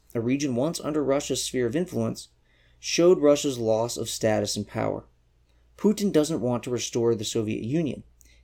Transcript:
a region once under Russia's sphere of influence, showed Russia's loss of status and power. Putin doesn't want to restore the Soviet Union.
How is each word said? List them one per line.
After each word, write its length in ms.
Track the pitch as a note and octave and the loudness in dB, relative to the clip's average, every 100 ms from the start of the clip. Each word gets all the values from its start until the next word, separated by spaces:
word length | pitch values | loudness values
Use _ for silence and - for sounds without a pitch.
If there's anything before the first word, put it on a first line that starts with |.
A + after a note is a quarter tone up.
| _ | _
a 60 | A#2+ | -4
region 340 | A2+ C#3 C#3+ | 0 0 0
once 260 | A#2+ D3 E3+ | 0 -2 -2
under 220 | - D3+ | -4 -2
Russia's 400 | C3+ C#3 - B2+ | 0 0 0 -4
sphere 240 | - C3 A#2+ | -4 -2 -2
of 100 | C#3+ | -2
influence, 520 | F3+ A#2 A2+ A#2+ - _ _ _ _ _ | -4 -2 -4 -4 -12 _ _ _ _ _
showed 420 | - - F3 F3 | -4 4 6 6
Russia's 380 | D3 D3 D3 A#2+ | 6 4 2 -2
loss 380 | A2 A2 A#2 - | 2 2 0 -4
of 120 | A2+ | -6
status 480 | - A2 G#2+ G#2 A2 | -2 0 2 0 -4
and 100 | G#2 | -6
power. 380 | A2+ G#2+ G2+ - _ _ _ _ _ _ - | -4 -4 -4 -10 _ _ _ _ _ _ 0
Putin 360 | G3 G#3 G3+ | 0 2 2
doesn't 280 | D3+ D3+ D3+ | 2 2 0
want 220 | A#2+ A#2+ | -2 -2
to 80 | B2+ | -2
restore 440 | A#2+ - B2 A#2 | -4 -2 0 2
the 100 | A2 | 2
Soviet 400 | G#2+ A#2 G#2+ A2+ | -2 -2 -2 -4
Union. 400 | A2 D#3 D3+ - - _ _ _ | -2 -2 -2 -4 -12 _ _ _